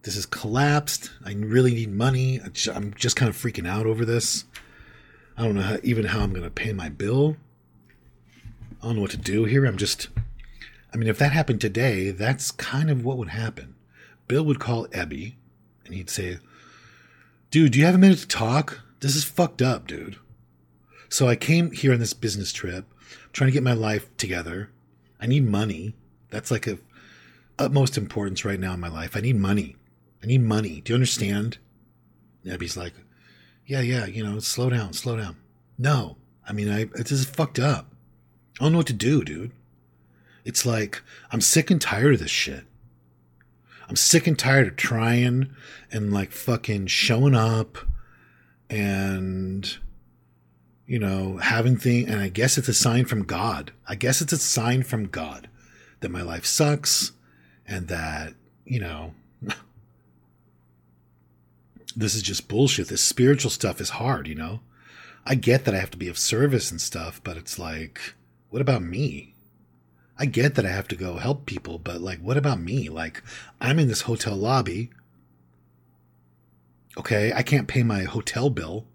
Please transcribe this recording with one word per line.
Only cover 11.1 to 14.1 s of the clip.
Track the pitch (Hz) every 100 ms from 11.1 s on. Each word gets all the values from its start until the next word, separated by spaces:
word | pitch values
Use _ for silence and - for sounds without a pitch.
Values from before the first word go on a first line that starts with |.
| 104
that | 143
happened | 151 147 110
today, | 110 101 131 98 98
that's | 92 107 131 -
kind | - - 135 156
of | 135
what | 120 131
would | 98
happen. | 101 113 - 64 - _ _ -